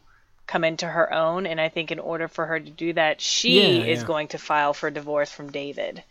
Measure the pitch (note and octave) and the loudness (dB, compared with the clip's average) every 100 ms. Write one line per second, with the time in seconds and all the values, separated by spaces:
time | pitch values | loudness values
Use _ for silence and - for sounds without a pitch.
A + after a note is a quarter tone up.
0 | _ _ _ _ - F3+ E3 E3 E3+ D#3+ | _ _ _ _ -4 0 0 -2 -2 0
1 | D#3+ D#3+ D#3+ F3 F#3+ D#3+ D#3+ E3+ D#3+ D#3+ | 2 2 2 0 -2 -2 -2 -2 -4 -6
2 | - E3 D#3+ - D#3+ D#3+ D3+ D3+ E3 E3 | -4 -4 -4 -4 -2 -4 -6 -6 -2 2
3 | D#3 D3 - - A#3+ G#3 G3 - - E3 | 2 2 -2 2 6 6 6 4 2 0
4 | - D#3 D3+ D#3 - D3+ D3 C#3+ D#3 D3 | -2 -4 -4 -6 0 2 2 0 -4 -4
5 | D3 D3 D3 - C#3+ C#3+ C#3+ - F#2+ - | -2 0 -2 -4 -10 -8 -8 -6 -8 -8
6 | - | -16